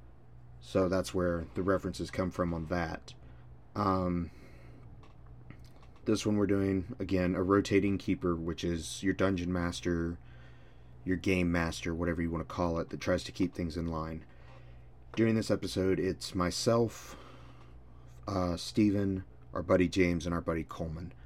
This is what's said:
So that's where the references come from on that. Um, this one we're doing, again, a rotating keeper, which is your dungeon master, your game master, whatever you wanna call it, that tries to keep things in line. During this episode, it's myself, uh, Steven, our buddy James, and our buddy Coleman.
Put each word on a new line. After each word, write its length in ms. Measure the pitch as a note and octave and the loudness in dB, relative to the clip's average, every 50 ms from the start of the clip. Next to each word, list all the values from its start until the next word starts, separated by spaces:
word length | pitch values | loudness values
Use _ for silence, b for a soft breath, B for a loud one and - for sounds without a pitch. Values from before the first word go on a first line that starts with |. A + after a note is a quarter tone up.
| b b b b - - - - - - - - | b b b b -20 -20 -20 -20 -20 -18 -18 -18
So 280 | - - - F#2+ F#2 F2 | -8 -2 2 2 4 4
that's 260 | F#2+ F#2 F2 - - | 2 0 0 0 0
where 320 | F#2 F2+ F2 E2+ E2+ E2 - - | 0 2 2 0 -2 -4 -6 -4
the 80 | G2+ F2+ | -2 0
references 480 | G2 F#2+ F2+ - F#2 E2+ - F2 - | 2 2 2 0 -2 -4 -4 -6 -6
come 200 | - - F#2 F2 | -2 -2 -2 -2
from 220 | - - F2+ E2+ E2 | 0 0 0 0 0
on 140 | E2 E2 | -2 -2
that. 480 | D#2+ F2+ F2 E2 D#2+ E2 - - - - - b b b b b b b - - - - | -2 -2 -2 -2 -2 -4 -8 -12 -14 -18 -18 b b b b b b b -18 -16 -8 -2
Um, 540 | G2+ G#2 G2 F#2+ F#2 F2+ F2+ F2+ F2 E2+ D#2+ B B B B B B B B B B B B - - - - - - - - - - - - - - - - - - - - - - - | 0 2 2 4 2 2 2 0 0 -2 -4 B B B B B B B B B B B B -18 -18 -18 -18 -18 -18 -18 -18 -18 -18 -18 -18 -18 -18 -18 -20 -20 -20 -20 -20 -18 -6 0
this 220 | A#2 G#2+ G2 - | 0 2 2 4
one 100 | G#2+ G#2 | 2 4
we're 100 | G#2 G2+ | 4 4
doing, 380 | F#2 G2+ G2 G2 G2 F#2+ F#2+ F2+ - B2+ - | 4 4 4 4 4 2 2 0 -4 -6 -6
again, 360 | G2 F2 G2 F#2 F2+ F2+ F#2 | -2 0 2 2 4 2 2
a 80 | - F2+ | 2 4
rotating 540 | F#2 G2 G2+ F#2+ - G#2 G2 F#2+ G2+ G2 F#2 | 6 6 6 6 6 4 4 6 4 2 0
keeper, 360 | - - F2+ - - F2 F2 | 0 0 0 2 2 0 0
which 300 | E2 E2 E2+ D#2+ - - | 0 -2 -4 -4 -2 -2
is 380 | F2 E2+ E2 D#2 - - - F#2+ | -2 0 -2 -2 -6 -6 -2 0
your 120 | F#2+ F2+ | 0 2
dungeon 380 | - F#2 F#2+ G2 F2 F2 F2 F2+ | 4 4 2 2 2 0 0 0
master, 680 | F2+ F2 F2 F2 - - F2+ E2+ E2 E2+ E2+ E2+ - b b b b b b b b b b b b b b b b - | 0 0 0 -2 -2 0 0 2 2 0 -2 -4 -6 b b b b b b b b b b b b b b b b -2
your 120 | F2+ F#2 | 0 0
game 340 | E2 - G2 F#2+ F2+ F2 E2+ | 2 4 4 4 4 4 4
master, 440 | F2 F2 E2 E2 D#2+ - - F2 E2 | 4 4 2 0 -2 -4 -4 -4 -2
whatever 260 | E2 F2 F2 E2 E2 E2+ | 0 0 0 0 0 0
you 80 | E2 | 0
wanna 140 | E2 E2 D#2+ | 0 -2 -4
call 340 | - - - F2+ E2+ E2 E2 | -4 -2 0 0 2 2 0
it, 120 | D#2+ - | -2 -4
that 100 | - D2 | -6 -6
tries 240 | - G2 F2+ F2 - | -2 0 0 0 0
to 80 | - - | -4 -2
keep 220 | - F#2+ F2 - | 0 0 0 0
things 220 | - F2 E2 D2+ | -2 -4 -2 -2
in 100 | E2+ E2+ | -2 -2
line. 380 | E2 E2 D#2 D#2+ D#2+ E2 D#2 - - b b b b b b b b b b b b b b - - - | -2 -2 -4 -4 -4 -6 -8 -12 -14 b b b b b b b b b b b b b b -16 -6 0
During 180 | - A2+ A2+ A2 | 2 4 4 4
this 160 | A2+ G2+ - | 2 2 2
episode, 480 | G#2 F#2 - F#2 - G2+ F#2 F#2+ F#2 D#2+ | 0 0 0 -2 0 2 4 4 4 4
it's 360 | F2 F#2+ D#2+ - - - - | 2 0 0 -2 -4 -4 0
myself, 840 | F#2 F2+ F2 E2 - - B2 A#2 A#2 A#2 G#2+ - - - - - B B B B B B B B B B B B B B B B B B B B B - G2+ | 0 2 2 0 2 2 4 4 4 4 2 -2 -8 -16 -16 -16 B B B B B B B B B B B B B B B B B B B B B -6 -2
uh, 280 | G2 F#2 F#2 F2 E2+ | 0 0 0 0 -2
Steven, 680 | E2 - - - A2+ G#2+ G#2 G2 G#2 G2 G2 F#2+ F#2 G2 - - - - - - | -2 -6 -2 2 4 4 4 4 2 0 0 -2 -2 -4 -8 -16 -20 -14 -8 -6
our 80 | - E2 | -4 2
buddy 260 | F2 F#2 F#2 F2+ E2 | 4 6 6 6 6
James, 380 | - F#2+ F#2 F2 F2 E2 D#2 | 4 4 4 4 4 2 0
and 80 | F2 E2+ | -2 -2
our 60 | E2+ | -2
buddy 220 | D#2+ E2+ E2 E2 D#2 | -2 -2 -2 -2 -4
Coleman. 500 | - - - E2+ E2 D#2 E2 F2 E2+ - b b | -6 -6 -8 -6 -6 -6 -8 -10 -12 -12 b b